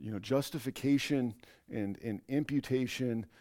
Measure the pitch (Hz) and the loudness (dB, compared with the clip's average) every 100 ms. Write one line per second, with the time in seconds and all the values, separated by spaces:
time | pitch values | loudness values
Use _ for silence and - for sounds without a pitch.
0 | 107 104 104 135 139 160 127 - 139 143 | -6 -6 2 2 2 -4 -6 -2 4 4
1 | - 139 123 113 - - - 113 101 98 | 4 2 0 -2 -14 -20 -8 -4 -4 -4
2 | 113 104 - 139 147 143 - 131 123 - | -4 -6 -2 -2 0 0 2 0 0 -2
3 | 127 113 110 - | -2 -2 -4 -12